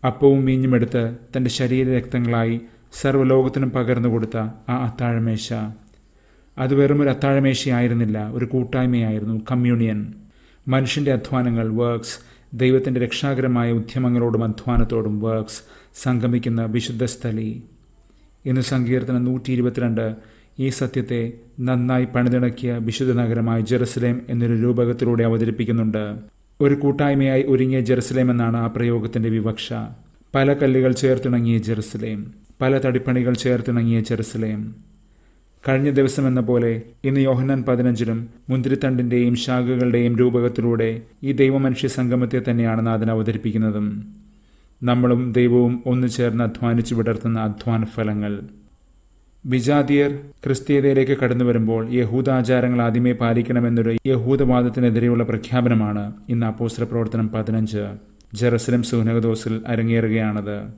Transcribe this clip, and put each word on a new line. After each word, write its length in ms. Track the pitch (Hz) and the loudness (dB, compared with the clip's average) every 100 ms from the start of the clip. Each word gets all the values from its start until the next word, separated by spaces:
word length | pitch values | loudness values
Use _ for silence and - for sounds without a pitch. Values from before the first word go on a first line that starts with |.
| 131 | -2
അപ്പവും 400 | 123 143 139 131 | 4 4 6 4
വീഞ്ഞുമെടുത്ത് 720 | 131 131 123 117 123 113 120 - 135 | 2 2 2 2 -2 -2 -6 -10 -4
തന്റെ 120 | 127 | -4
ശരീരരക്തങ്ങളായി 1120 | 120 127 127 131 127 120 127 120 117 113 117 - - _ - | -2 0 0 0 0 -2 -2 0 0 0 -2 -6 -20 _ -6
സർവ്വലോകത്തിനും 680 | 139 135 131 131 131 131 131 | 0 2 4 4 2 0 -2
പകർന്നു 400 | 131 120 120 120 | -2 0 0 2
കൊടുത്ത 280 | 117 110 117 110 110 - | 0 -2 -4 -6 -8 -6
ആ 80 | 123 123 | -4 -4
അത്താഴമേശ. 680 | 117 123 117 113 110 - 113 110 110 - _ _ _ _ _ _ - | -4 -2 0 0 -2 -4 -6 -6 -10 -20 _ _ _ _ _ _ -6
അത് 180 | 131 139 | 0 4
വെറുമൊരു 340 | 139 143 143 | 4 4 2
അത്താഴമേശയായിരുന്നില്ല, 1200 | 127 139 139 135 127 - 123 123 117 113 107 107 | 2 2 2 2 0 0 0 2 0 0 -2 -4
ഒരു 140 | 120 120 | -6 -2
കൂട്ടായ്മയായിരുന്നു, 960 | 131 123 135 127 123 110 110 104 110 110 | -2 -2 -2 0 0 0 -2 -2 -4 -2
കമ്മ്യൂണിയൻ. 640 | 127 123 120 113 104 110 - - _ _ _ - | 0 2 2 0 -2 -6 -12 -20 _ _ _ -2
മനുഷ്യന്റെ 440 | 131 131 147 143 | 0 0 -2 0
അധ്വാനങ്ങൾ, 580 | 127 - 131 123 117 113 | 0 -2 -2 0 0 -2
വർക്ക്സ്, 500 | 110 120 117 113 - - - - | 0 0 -2 -6 -12 -16 -20 -16
ദൈവത്തിന്റെ 460 | 123 127 131 131 127 | -2 2 2 2 -2
രക്ഷാകരമായ 720 | 120 - 143 135 131 123 120 | -2 -2 -2 0 0 2 2
ഉദ്യമങ്ങളോടും 720 | 117 117 - 127 120 120 113 | 0 -2 -2 0 2 2 0
അധ്വാനത്തോടും, 760 | 113 107 - 120 117 117 110 104 | -2 -4 0 2 2 0 -2 -2
വർക്ക്സ്, 420 | 110 110 107 - - - - - | -2 -2 -4 -10 -16 -20 -20 -8
സംഗമിക്കുന്ന 640 | 135 123 120 120 120 117 113 | -2 0 0 0 -2 -2 -2
വിശുദ്ധ 380 | 113 117 117 | -4 -4 -4
സ്ഥലി. 600 | 120 - 120 110 110 117 - _ _ _ _ _ _ _ 139 | -4 -4 -6 -4 -6 -8 -14 _ _ _ _ _ _ _ -2
ഇന്ന് 160 | 131 | 0
സങ്കീർത്തനം 600 | 120 135 117 127 123 127 | 0 -2 0 0 0 -2
നൂറ്റി 280 | 123 127 120 | 0 -2 -2
ഇരുപത്തിരണ്ട് 640 | 127 123 120 120 113 113 110 - - _ - | 0 0 0 -2 -2 -4 -6 -14 -20 _ -6
ഈ 100 | 131 | -4
സത്യത്തെ 640 | 127 127 135 120 120 117 117 - - | -2 -4 -4 -4 -4 -6 -8 -20 -8
നന്നായി 460 | 123 127 123 127 123 | -2 0 0 0 0
പണിതിണക്കിയ 680 | 123 123 123 123 117 123 | 0 2 2 0 -2 -6
വിശുദ്ധ 380 | 120 113 110 131 | -4 -4 -2 0
നഗരമായ 500 | 120 117 117 113 113 | 2 2 0 0 0
ജെറുസലേം 600 | 110 123 120 - 120 120 120 | 0 0 0 0 -2 -2 -4
എന്നൊരു 240 | 123 120 | -2 0
രൂപകത്തിലൂടെ 680 | 117 120 120 120 120 123 120 | 2 2 2 0 0 0 2
അവതരിപ്പിക്കുന്നുണ്ട്. 920 | 117 113 113 110 113 117 110 107 104 107 - _ _ _ | 2 2 0 -2 -2 0 0 -2 -6 -10 -16 _ _ _
ഒരു 140 | 143 143 | 2 4
കൂട്ടായ്മയായി 680 | 143 143 143 139 135 131 135 | 2 2 2 2 2 2 2
ഒരുങ്ങിയ 340 | 131 131 131 | 2 2 0
ജെറുസലേം 500 | 113 123 120 127 127 | 2 0 0 0 2
എന്നാണ് 260 | 120 117 117 | 2 0 0
ആ 100 | 113 | -2
പ്രയോഗത്തിന്റെ 640 | 110 120 117 107 117 113 | -2 0 0 -2 -2 -2
വിവക്ഷ. 440 | 113 107 107 - 113 110 120 - _ _ 139 | 0 -2 -4 -8 -8 -10 -14 -20 _ _ 0
പല 180 | 135 | 2
കല്ലുകൾ 380 | 143 139 131 131 | 2 2 4 2
ചേർത്തിണങ്ങിയ 640 | 127 135 127 131 123 117 117 | 2 2 2 2 0 2 0
ജെറുസലേം, 760 | 107 113 104 107 113 107 104 - - - | 0 -4 -6 -8 -8 -8 -10 -16 -20 -4
പല 160 | 131 135 | 0 0
തടിപ്പണികൾ 560 | 131 127 127 123 123 | 0 -2 0 0 0
ചേർത്തിണങ്ങിയ 640 | 120 131 123 117 120 117 117 | 0 0 0 0 0 2 0
ജെറുസലേം. 720 | 110 113 113 113 110 107 110 110 - - _ _ _ _ _ _ - | 0 -4 -4 -4 -6 -6 -8 -12 -20 -20 _ _ _ _ _ _ -2
കഴിഞ്ഞ 200 | 135 143 | 0 2
ദിവസം 380 | 135 135 135 135 | 2 2 2 0
എന്ന 140 | 127 | 0
പോലെ 400 | 113 123 117 113 113 - | 2 2 2 -2 -6 -8
ഇന്ന് 160 | 135 135 | -2 0
യോഹന്നാൻ 440 | 135 127 131 135 | 2 2 0 -2
പതിനഞ്ചിലും 640 | 123 123 123 117 117 113 117 - - | 0 0 2 0 -2 -4 -6 -14 -4
മുന്തിരിത്തണ്ടിന്റെയും 840 | 131 127 135 135 127 123 123 120 120 | -2 0 0 0 0 0 2 2 0
ശാഖകളുടെയും 840 | - 127 123 127 123 120 120 117 | 0 -2 0 0 2 2 2 4
രൂപകത്തിലൂടെ 840 | 123 120 120 120 120 117 113 113 113 _ | 2 4 0 0 0 0 0 -4 -10 _
ഈ 80 | 135 | -4
ദൈവമനുഷ്യ 560 | 131 135 135 135 127 131 | 2 4 4 0 0 -2
സംഗമത്തെ 540 | - 127 127 123 127 117 | -2 0 0 0 -2 0
തന്നെയാണ് 380 | 117 113 113 113 | 0 0 0 0
നാഥൻ 240 | 113 110 | 0 0
അവതരിപ്പിക്കുന്നതും. 1040 | 113 110 107 113 107 110 107 104 104 - - - _ _ _ _ _ | 0 0 -2 -2 0 0 0 -4 -4 -10 -18 -20 _ _ _ _ _
നമ്മളും 480 | 123 123 123 123 127 | 0 2 4 2 0
ദൈവവും 520 | 117 123 120 120 123 123 | 2 4 4 4 0 -2
ഒന്നു 220 | 123 127 | 0 -2
ചേർന്ന് 360 | 120 120 113 | 0 -2 0
അധ്വാനിച്ചു 520 | 117 - 120 117 113 117 | -2 -2 0 0 0 -2
വിടർത്തുന്ന 440 | 113 110 117 113 | 0 -2 -2 -2
അധ്വാന 440 | 110 104 - 113 | -2 -4 -2 -2
ഫലങ്ങൾ. 580 | 110 - 107 104 104 101 - - - _ _ _ _ _ _ _ - | -2 -2 -2 -2 -4 -6 -10 -18 -20 _ _ _ _ _ _ _ -2
വിജാതീയർ 760 | 127 120 147 139 143 143 143 - - | 0 2 2 4 4 2 -2 -12 -12
ക്രിസ്തീയതയിലേക്ക് 760 | - 135 - 143 139 135 131 139 | -4 -4 2 2 4 4 2 2
കടന്നു 280 | 127 120 123 | 0 2 2
വരുമ്പോൾ 480 | 117 110 113 113 | 2 2 0 0
യഹൂദാചാരങ്ങൾ 880 | 123 117 120 135 131 117 127 123 123 | 0 0 0 2 2 2 2 2 2
ആദ്യമേ 300 | 117 113 123 | 2 2 2
പാലിക്കണമെന്നൊരു 840 | 120 117 117 120 123 120 117 113 117 - | 2 0 0 0 0 2 2 2 0 0
യഹൂദവാദത്തിനെതിരെയുള്ള 1160 | 127 117 139 131 123 123 117 123 110 120 117 | 0 2 2 4 4 2 2 2 4 2 2
പ്രഖ്യാപനമാണ് 880 | 117 113 - 127 120 117 107 104 104 - - | 0 -2 -2 0 2 2 2 -2 -6 -10 -6
ഇന്ന് 160 | 117 113 | -2 -2
അപ്പോസ്തല 380 | 110 117 113 | -2 -4 -4
പ്രവർത്തനം 460 | 117 117 110 113 107 | -4 -2 -2 -2 -2
പതിനഞ്ച്. 680 | 110 110 110 107 107 101 101 - _ - | -2 -2 -2 -2 -4 -6 -10 -18 _ -16
ജെറുസലേം 500 | 107 120 117 117 123 | -2 0 0 2 0
സുനഹദോസിൽ 760 | 117 120 113 117 113 113 110 113 110 | 2 0 2 0 0 -2 -4 -6 -4
അരങ്ങേറുകയാണത്. 1040 | 113 113 117 113 113 107 104 101 104 107 | -2 0 0 2 0 0 -2 -6 -8 -10